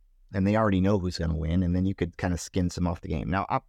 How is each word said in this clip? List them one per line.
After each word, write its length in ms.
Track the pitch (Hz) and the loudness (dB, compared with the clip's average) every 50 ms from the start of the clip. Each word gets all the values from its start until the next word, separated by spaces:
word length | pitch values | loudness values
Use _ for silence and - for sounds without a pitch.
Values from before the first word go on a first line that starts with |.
| _ _ _ _ - - - | _ _ _ _ -16 -8 -2
And 120 | 98 95 | 0 2
they 120 | 101 104 | 2 4
already 240 | 110 113 107 95 92 | 4 2 4 4 4
know 180 | 92 98 107 101 | 4 4 2 2
who's 180 | 87 90 87 | 0 -2 -4
gonna 200 | - 82 80 82 | -2 -2 -2 -2
win, 260 | 80 82 80 82 90 92 | -2 -2 0 2 2 2
and 100 | 87 87 | 2 2
then 120 | 90 92 | 2 0
you 100 | 95 98 | 0 0
could 220 | - 90 87 - | -2 -4 -4 -4
kinda 200 | - - 90 90 | -4 -4 -2 -2
skin 320 | 82 - - - 95 90 87 | -4 -6 -4 -2 -2 -2 -2
some 180 | - - 87 | -2 -2 -2
off 120 | 87 85 - | -2 -2 -4
the 80 | - | -6
game. 220 | 90 82 76 53 - | -6 -4 -4 -2 -2
Now, 160 | 85 98 98 - | -2 -2 -2 -2
I, 100 | - 131 - | -4 -6 -6